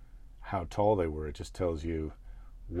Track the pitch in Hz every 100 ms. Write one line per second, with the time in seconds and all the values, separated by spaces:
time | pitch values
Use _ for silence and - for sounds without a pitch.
0 | - - - - - 98 85 - 104 107
1 | 82 76 78 73 87 - 92 82 82 82
2 | 76 - - - - - - 87